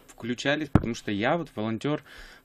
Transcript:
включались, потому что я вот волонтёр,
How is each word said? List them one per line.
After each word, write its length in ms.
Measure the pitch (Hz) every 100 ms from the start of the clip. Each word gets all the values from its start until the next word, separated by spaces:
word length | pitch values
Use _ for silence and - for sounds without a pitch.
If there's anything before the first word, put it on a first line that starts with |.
| -
включались, 600 | - 117 123 139 147 123
потому 260 | - 110 117
что 160 | -
я 240 | 101 120 170
вот 120 | 151 -
волонтёр, 460 | 110 113 139 151 - - - -